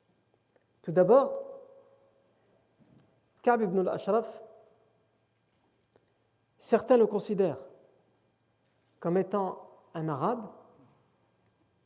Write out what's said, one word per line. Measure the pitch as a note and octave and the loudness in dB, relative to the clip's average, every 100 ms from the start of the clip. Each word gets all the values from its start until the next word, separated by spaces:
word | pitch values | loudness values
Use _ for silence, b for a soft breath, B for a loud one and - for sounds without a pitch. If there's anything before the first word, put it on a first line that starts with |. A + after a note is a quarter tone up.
| _ _ _ _ _ _ _ _ | _ _ _ _ _ _ _ _
Tout | - | -2
d'abord, | E3+ F3+ C4 - - - - - - _ _ _ _ _ _ _ _ _ _ _ - _ _ _ _ | 2 6 6 4 -4 -12 -16 -20 -20 _ _ _ _ _ _ _ _ _ _ _ -20 _ _ _ _
Ka'b | B3 A#3 | 0 2
ibn | G#3 F#3+ | 0 0
al-Ashraf, | F#3 - - A3 A#3 - - - - _ _ _ _ _ _ _ _ _ _ _ _ _ _ _ _ _ _ _ | -2 -4 -2 -2 -2 -12 -20 -20 -20 _ _ _ _ _ _ _ _ _ _ _ _ _ _ _ _ _ _ _
certains | - A3 A3+ B3 | 0 0 4 4
le | G#3 | 4
considèrent | G#3 - G3 F#3 C3 - - _ _ _ _ _ _ _ _ _ _ _ _ | 0 -4 0 0 -2 -14 -20 _ _ _ _ _ _ _ _ _ _ _ _
comme | E3+ F#3 | -2 -2
étant | F#3 G#3 F#3 - - - _ | -2 -4 -4 -8 -18 -20 _
un | E3 D#3 | -8 -6
arabe | C3+ F3 B3 G#3 - - - - _ _ _ _ _ _ _ _ _ | -4 -4 -4 -10 -18 -20 -20 -20 _ _ _ _ _ _ _ _ _